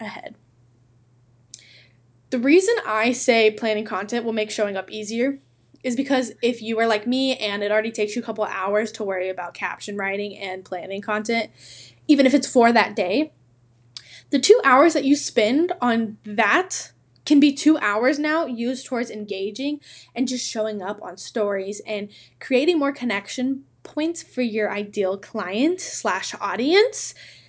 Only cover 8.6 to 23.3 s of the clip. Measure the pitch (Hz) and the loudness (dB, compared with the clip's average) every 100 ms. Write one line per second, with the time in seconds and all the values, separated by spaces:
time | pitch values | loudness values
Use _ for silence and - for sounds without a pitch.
8.6 | 196 208 220 - 202 185 185 185 175 - | -2 0 -2 -4 -6 -4 -4 -6 -10 -8
9.6 | 185 - - 202 196 202 208 - 196 185 | -8 -8 -8 -6 -4 -4 -6 -8 -10 -10
10.6 | 185 180 165 196 202 214 220 226 214 - | -10 -10 -8 -8 -4 -4 -2 -2 -4 -12
11.6 | - - - _ - 285 262 277 - 254 | -20 -20 -20 _ 2 4 6 4 4 6
12.6 | 233 233 202 208 180 220 311 _ _ _ | 6 6 4 0 0 0 -2 _ _ _
13.6 | _ _ _ - - - - 277 - 466 | _ _ _ -20 -18 -20 -4 4 6 6
14.6 | 269 254 330 311 269 285 - - 214 269 | 8 6 6 4 2 2 2 2 2 2
15.6 | 359 - 247 233 220 220 208 208 208 269 | 0 0 0 0 -2 -8 -6 0 2 2
16.6 | 370 - - _ _ _ - 294 285 277 | 0 -4 -8 _ _ _ 4 6 6 4
17.6 | 294 311 208 208 247 294 302 311 277 233 | 2 2 2 0 2 0 0 0 -2 -4
18.6 | 233 254 - 240 240 214 208 190 196 214 | -4 -4 -4 -4 -4 -8 -8 -6 -6 -4
19.6 | 285 294 - - - - 254 254 - 220 | -6 -6 -10 -20 -10 -4 -4 -4 -6 -4
20.6 | 220 208 185 208 185 175 - 233 202 196 | -4 -4 -8 -8 -10 -10 -6 -2 -2 -2
21.6 | 190 202 - 208 208 - - - - 254 | -6 -8 -8 -8 -10 -16 -20 -16 -2 2
22.6 | 311 339 277 277 247 202 - | 2 2 0 -2 -4 -4 -6